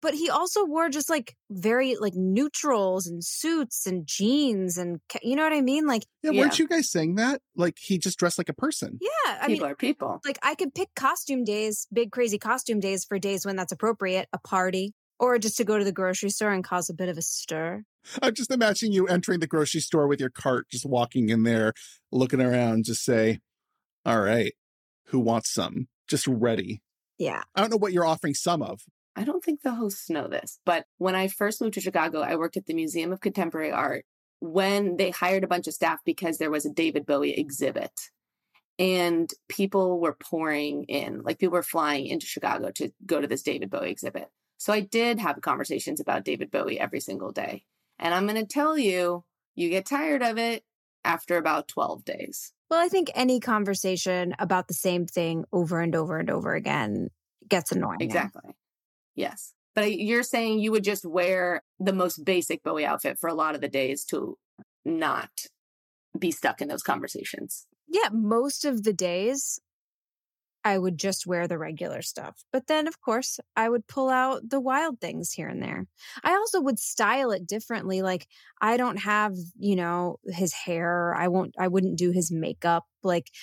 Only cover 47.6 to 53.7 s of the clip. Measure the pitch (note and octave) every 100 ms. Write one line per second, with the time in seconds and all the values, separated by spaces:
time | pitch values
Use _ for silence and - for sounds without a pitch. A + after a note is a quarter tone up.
47.6 | - _ _ - E3+ F3 G3+ A3 G#3+ D4
48.6 | D4+ D#4 G#3+ F3+ F3 F3 - _ _ -
49.6 | E3+ F#3 F#3+ C#4 D#4 C#4+ A#3+ A3 A#3 A3+
50.6 | - _ _ _ - - - F3 D#3+ D3+
51.6 | - - - - - - - - - -
52.6 | _ E4 F4 F#4+ E4 - B3+ B3+ - G#3+
53.6 | G3+